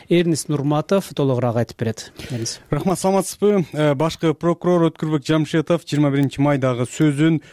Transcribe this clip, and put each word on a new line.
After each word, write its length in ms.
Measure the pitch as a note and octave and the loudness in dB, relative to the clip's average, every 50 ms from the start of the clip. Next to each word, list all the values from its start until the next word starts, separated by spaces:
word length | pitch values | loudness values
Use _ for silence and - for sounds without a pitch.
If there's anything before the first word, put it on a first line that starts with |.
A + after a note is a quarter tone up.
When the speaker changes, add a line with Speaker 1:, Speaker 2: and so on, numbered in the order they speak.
| - - | -4 0
Speaker 1:
Эрнис 400 | E3+ E3+ F3 E3+ E3 C#3+ - - | 2 2 2 2 0 -2 -2 -4
Нурматов 680 | D3+ C#3+ C3+ D3 D3 D3 D3+ - G3 G3 F3+ - - | -4 -2 0 0 0 0 0 0 0 0 -2 -2 -4
толугураак 420 | - D3 C3+ C3 A#2+ B2 B2 A2 | -2 0 0 0 0 0 0 0
айтып 220 | A#2 A#2 - - - | 0 -2 -2 -4 -6
берет. 340 | A#2+ A2+ A2 - - - - - - - C3+ | -6 -6 -6 -6 -10 -18 -18 -16 -12 -10 -8
Эрнис. 260 | A#2 A2+ A#2 - - - - | -8 -8 -8 -10 -12 -10 -6
Speaker 2:
Рахмат, 300 | - D3 - F#3+ F3+ D#3+ | -4 -4 -2 -2 -2 -2
саламатсызбы? 680 | - F#3+ F#3+ F#3+ F#3 - - - - G#3 G#3 G3 D#3+ - - | 0 0 0 0 0 -2 -4 -2 0 2 2 2 0 -2 -2
Э, 200 | D3 D3+ D3+ C#3+ | 0 2 2 2
башкы 400 | C3 D#3 D#3+ - - - E3 D3 | 2 0 -2 -2 -2 -2 -2 -2
прокурор 560 | - - E3+ E3+ - - F3+ F3+ F3 E3 D#3+ | 0 0 -2 -2 0 0 0 2 2 2 2
Өткүрбек 320 | D#3 - - D#3 D#3 D3+ B2+ | 0 -2 -4 -2 -2 -2 0
Жамшитов 600 | - D#3 D#3 D3+ - - E3 D#3 - F3 E3 - | 0 0 0 0 0 0 -2 0 0 0 -2 -2
жыйырма 240 | - - C#3+ D3 C#3+ | -2 -2 0 2 2
биринчи 300 | C3+ C#3 C#3+ C3 - - | 2 2 0 0 0 0
майдагы 420 | C#3 D3 C#3+ C#3 B2+ C3 B2+ A#2 B2+ | 0 2 2 2 0 0 0 0 -2
сөзүн, 580 | - - - D#3 D3+ C#3+ C#3 D3+ D#3+ E3 D3+ - - | -4 -2 0 2 2 2 2 2 2 2 0 -2 -6